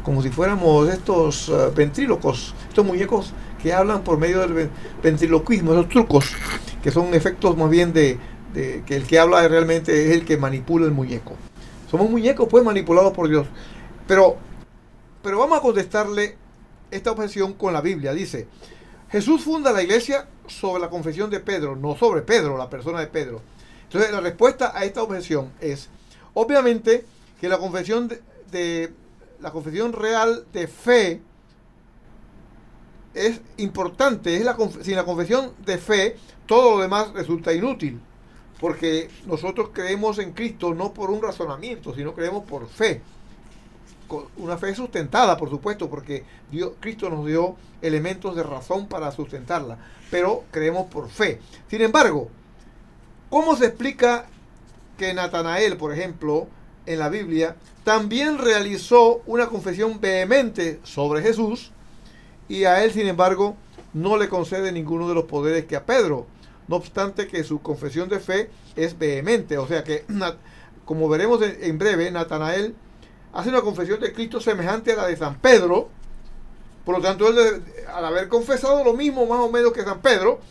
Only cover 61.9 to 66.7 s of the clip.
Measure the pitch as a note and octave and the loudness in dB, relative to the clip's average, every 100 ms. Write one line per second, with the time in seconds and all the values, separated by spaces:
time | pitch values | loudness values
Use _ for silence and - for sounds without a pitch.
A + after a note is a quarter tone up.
61.9 | - - - - - - G3 F#3+ F3+ A3 | -20 -20 -20 -20 -20 -12 0 4 4 4
62.9 | G#3+ G3+ F3 F#3 F#3 G3+ A3 - - - | 2 -2 2 2 4 0 -2 -18 -20 -12
63.9 | D#3 F3 G#3+ G3+ F#3 E3 F#3+ F#3+ F3 D3+ | -6 0 0 0 -2 -4 -4 -4 -6 -4
64.9 | E3 F3 E3+ E3 D3 D3 E3 D#3+ D3 - | -4 -2 -2 -2 -2 0 -2 -2 -8 0
65.9 | C4 G3 C3+ - - - - - | 2 2 0 -6 -20 -20 -20 -6